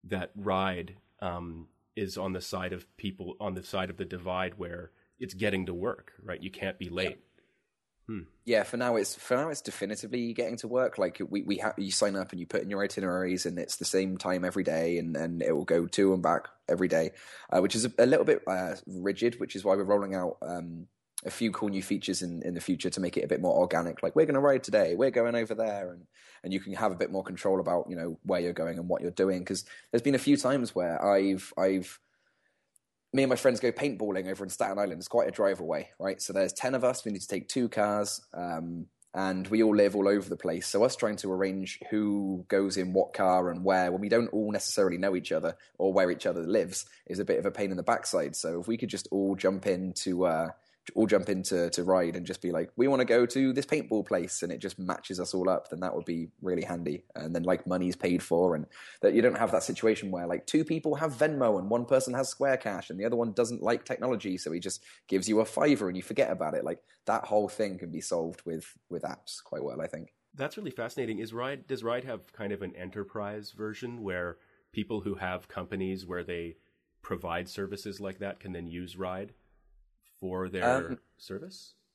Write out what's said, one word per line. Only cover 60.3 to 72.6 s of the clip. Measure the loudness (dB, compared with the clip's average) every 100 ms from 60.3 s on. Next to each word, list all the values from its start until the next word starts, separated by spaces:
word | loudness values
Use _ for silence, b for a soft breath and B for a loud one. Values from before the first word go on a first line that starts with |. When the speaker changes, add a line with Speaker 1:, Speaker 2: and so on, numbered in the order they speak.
| -4 0
Speaker 2:
two | 0 2
people | 0 0 0
have | -2
Venmo | 2 2 4 4 2
and | 2
one | 0 4
person | 2 4 -2
has | -2
Square | 0 2 2
Cash | 0 -6 -8
and | -4
the | 0
other | 0
one | 0
doesn't | 2 0 2
like | 0 0 -2
technology, | -4 -2 -2 -2 -4
so | -4
he | -4
just | -4 -8 B B _
gives | 0 4
you | 2
a | 2
fiver | 2 4 4 2
and | -4
you |
forget | -4 0 0
about | 0 -2 -2
it. | -4
Like, | -6 b b -2
that | -2 2
whole | 2 2
thing | -2 -4 -4
can | -8
be | -8
solved | -4 -2 -2 -6
with, | -8 -8 -10 -20 _
with | -8
apps | -8 -10 -14 -16
quite | -10 -8
well, | -6 -6
I | -8
think. | -8 -14 _ _
Speaker 1:
That's | -8 -8 -6
really | -10
fascinating. | -8 -8 -4 -4 -4
Is | -6
Ride, | -6 -6 -8 -8
does | -6
Ride | -2 -4 -4
have | -10 -12
kind | -10 -6
of | -6